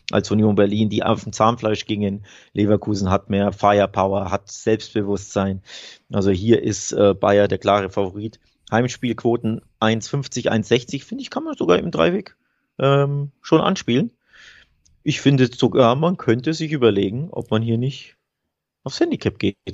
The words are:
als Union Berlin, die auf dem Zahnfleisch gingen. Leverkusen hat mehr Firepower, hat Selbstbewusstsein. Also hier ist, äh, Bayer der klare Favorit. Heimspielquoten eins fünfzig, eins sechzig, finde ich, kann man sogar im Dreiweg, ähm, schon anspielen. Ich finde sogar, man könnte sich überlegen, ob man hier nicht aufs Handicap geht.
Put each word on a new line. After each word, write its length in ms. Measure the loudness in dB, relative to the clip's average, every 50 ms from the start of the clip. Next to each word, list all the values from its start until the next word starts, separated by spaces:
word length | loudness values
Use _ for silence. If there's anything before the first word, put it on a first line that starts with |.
| _ -2
als 220 | 0 0 0 2
Union 240 | 2 2 4 4 4
Berlin, 340 | 4 4 2 2 0 0 0
die 140 | 0 -2 0
auf 220 | 0 0 -2 -2
dem 80 | -8 -2
Zahnfleisch 520 | 2 2 2 2 0 -2 -2 -2 -4 -4
gingen. 380 | -6 -4 -2 -2 -4 -4 -6 -10 -16 -20 -20 -20 _ _
Leverkusen 560 | 0 2 2 2 2 0 -2 -2 -2 0 0
hat 200 | 0 0 0 -2
mehr 220 | -2 0 0 0
Firepower, 800 | -2 2 2 4 4 4 2 2 0 -2 0 0 0 -2 -4 -4
hat 180 | -4 -6 -6 -10
Selbstbewusstsein. 1120 | -16 -6 -2 -2 -2 -2 -2 -6 -6 -4 -2 -2 -4 -4 -6 -6 -4 -2 -2 -2 -4 -6 -10 -16 -20 -20 -20 -20 -20 -20 _ _ -2
Also 180 | 0 2 2
hier 320 | 2 2 4 4 4 4 4
ist, 300 | 0 -4 -4 -6 -6 0
äh, 200 | 2 4 4 4
Bayer 360 | 2 2 4 4 4 4 2
der 80 | 0 -2
klare 320 | 0 2 2 2 0 -2
Favorit. 500 | -4 -4 -6 -4 -6 -10 -12 -12 -14 _ _ _ _ _ _ -2
Heimspielquoten 920 | -2 0 0 -2 -4 -6 -6 -6 -6 -2 -2 -2 -2 0 -2 -4 -4 -6 -8 _ _ _
eins 280 | 0 0 0 0 -4 -6
fünfzig, 440 | -6 -6 -6 -6 -8 -6 -2 0
eins 160 | 0 0 0 2
sechzig, 360 | 0 0 0 -4 -8 -10 -10
finde 200 | -12 -12 -12 -12
ich, 80 | -10
kann 120 | -10 -8 -8
man 140 | -8 -8 -6
sogar 220 | 0 0 0 0
im 100 | 0 -4
Dreiweg, 480 | -2 0 0 2 0 -2 -6 -10 -18 _ _ _ _ _ _ _ _ -2
ähm, 540 | 0 2 2 2 2 0 -2 -4 -6 -8 -10 _
schon 200 | _ 2 2 2
anspielen. 500 | 4 2 -2 -2 -2 0 0 0 0 -2 -6 _ _ _ _ -20 -20 -20 -20 -20 _ _ _ _ _ _ _ _
Ich 200 | _ -4 -4 0
finde 260 | 2 2 4 4 4 2
sogar, 480 | 2 0 0 2 4 4 4 4 4
man 220 | 4 0 -2 -2 -2
könnte 360 | 0 0 0 0 0 -4 -4
sich 180 | -4 -4 -4
überlegen, 580 | -2 2 4 4 4 4 0 -2 -2 -6 -8 -8
ob 180 | -8 -10 -6 -2
man 140 | -2 -2 0
hier 160 | 0 -2 -2
nicht 360 | -2 -4 -6 -8 -14 -20 _ _ _ _ _ _ _ _ _ _ _ _ _ _ _
aufs 160 | -12 -4 -2
Handicap 400 | -2 -2 -2 -2 -4 -4 -4 -2
geht. 160 | -4 -4 -4 -4 _ -14